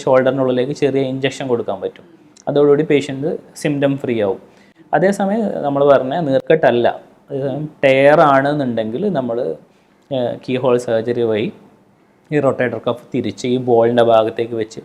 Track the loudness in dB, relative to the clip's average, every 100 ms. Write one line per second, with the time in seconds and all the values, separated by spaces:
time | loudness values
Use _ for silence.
0 | 2 4 4 0 0 0 -4 -2 -2 0
1 | -2 -4 -6 -6 -4 -4 -4 -6 -8 -10
2 | -20 -20 _ _ -4 2 4 4 2 0
3 | -2 -6 -6 -8 -12 -8 -4 -2 -2 -2
4 | -4 -2 -2 -4 -10 _ _ _ -4 0
5 | 0 0 -2 -2 -4 -4 -4 2 4 4
6 | 4 -4 -2 -2 2 2 2 2 0 -2
7 | -10 _ _ -6 -6 -6 -8 -2 2 4
8 | 6 6 6 4 2 -2 -2 -4 -4 -4
9 | -4 -4 -4 -4 -4 -8 _ _ _ _
10 | _ -4 -4 -6 -6 -2 0 0 0 -2
11 | -2 -2 0 0 -4 -8 -20 _ _ _
12 | _ _ _ 0 0 0 -2 -4 -6 -6
13 | -6 -6 -6 -6 -4 -2 2 2 4 4
14 | 4 4 2 -2 -6 -6 -8 -10